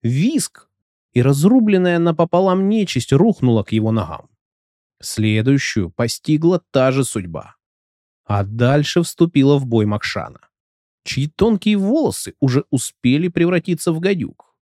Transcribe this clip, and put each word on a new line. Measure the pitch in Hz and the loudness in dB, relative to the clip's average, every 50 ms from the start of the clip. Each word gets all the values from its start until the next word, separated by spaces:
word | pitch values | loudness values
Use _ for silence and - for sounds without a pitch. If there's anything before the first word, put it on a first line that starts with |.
Визг! | _ 117 123 135 170 240 330 277 - - _ - _ _ _ _ _ _ _ _ _ _ | _ -2 -2 0 0 0 0 -2 -4 -6 _ -20 _ _ _ _ _ _ _ _ _ _
И | _ 120 123 | _ 0 2
разрубленная | 135 143 139 151 196 247 262 226 214 202 185 180 180 175 170 | 2 2 4 4 4 4 4 4 4 2 2 2 2 2 2
напополам | 170 175 165 - 170 170 - 175 190 190 185 185 190 196 | 2 0 2 0 -2 0 2 2 2 2 2 0 0 0
нечисть | 214 226 202 165 - 127 120 - | 0 0 -2 -2 -4 -6 -2 0
рухнула | 135 135 175 233 208 - - 127 117 113 98 | 2 2 4 2 2 0 0 2 2 2 0
к | - | 0
его | - 110 107 110 | -2 -2 0 0
ногам. | 110 110 92 78 82 60 - _ _ _ _ _ _ _ _ _ _ _ _ _ _ _ | -2 -2 -4 -6 -10 -16 -16 _ _ _ _ _ _ _ _ _ _ _ _ _ _ _
Следующую | - - - - 107 107 107 110 110 131 139 139 - - - 110 95 82 | -16 -12 -6 -2 0 0 0 0 2 2 2 2 0 -2 -4 -4 -4 -4
постигла | - - 120 - - - _ - 151 151 160 170 185 170 _ _ | -4 -6 -4 -4 -4 -8 _ -2 -2 2 2 2 0 0 _ _
та | - 135 127 131 | 0 2 2 2
же | 131 135 131 | 2 0 -2
судьба. | - - 113 92 87 80 67 52 - - _ _ _ _ _ _ _ _ _ _ _ _ _ _ | -2 -4 -8 -8 -8 -12 -12 -14 -16 -20 _ _ _ _ _ _ _ _ _ _ _ _ _ _
А | _ 104 101 101 | _ -2 -2 -2
дальше | 98 107 113 120 123 139 147 147 - - - | -4 -2 0 0 2 2 2 0 0 0 -2
вступила | 170 - - - 170 170 _ 143 131 139 143 139 | -2 -2 0 0 0 2 _ 2 4 4 4 2
в | 135 | 0
бой | 123 117 113 107 104 | 0 0 0 2 2
Макшана, | 104 104 - - - - - - - - _ _ _ _ _ _ _ _ _ _ _ _ _ | -2 -4 -4 -6 -8 -8 -10 -10 -16 -20 _ _ _ _ _ _ _ _ _ _ _ _ _
чьи | - - - 139 151 | -10 -6 -6 -6 -6
тонкие | _ - 190 226 226 196 - 208 214 202 | _ 0 2 2 2 0 0 0 0 0
волосы | 190 196 240 330 302 175 - - - - - _ | 0 0 0 0 0 -2 -4 -6 -10 -14 -6 _
уже | - 135 123 139 143 _ | -2 0 0 0 -2 _
успели | - 131 - - - _ _ 123 127 147 175 185 | -4 -4 -4 -6 -14 _ _ 0 0 0 0 -2
превратиться | 175 170 170 175 185 175 165 - 175 156 - - | 0 0 0 0 0 -2 -2 -2 -6 -4 -2 -4
в | 165 160 | -4 -2
гадюк. | 170 190 202 175 117 - - _ - _ _ _ | -2 -2 -2 -2 -4 -8 -10 _ -20 _ _ _